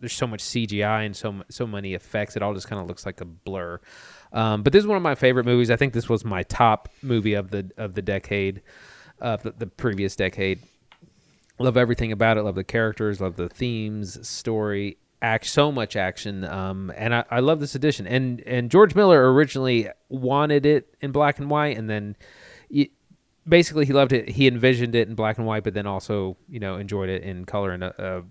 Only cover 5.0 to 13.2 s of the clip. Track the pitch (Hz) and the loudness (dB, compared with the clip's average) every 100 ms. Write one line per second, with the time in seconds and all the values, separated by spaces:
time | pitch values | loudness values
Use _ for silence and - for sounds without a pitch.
5 | 170 135 127 127 120 123 117 117 139 113 | 0 2 4 4 4 4 4 2 2 -2
6 | - 113 113 95 87 - 117 107 - - | -2 -2 0 -4 -4 4 4 4 -2 -14
7 | 135 117 104 101 95 101 95 - 107 92 | -2 0 0 -2 -2 -6 -8 -10 -8 -6
8 | 92 98 - 101 98 98 - - - - | -4 -6 -4 -2 -2 -4 -16 -20 -20 -20
9 | - _ 120 107 110 - 104 - 123 98 | -20 _ -6 -4 -6 -10 -12 -4 -4 -2
10 | 98 - 92 - 95 92 - _ _ _ | -4 -2 -4 -2 -2 -4 -8 _ _ _
11 | _ _ _ _ _ - 127 123 120 117 | _ _ _ _ _ -2 2 2 2 0
12 | 113 107 113 110 104 95 95 117 110 104 | -2 2 2 4 0 -4 -4 -2 -2 -2
13 | 107 98 | -4 -2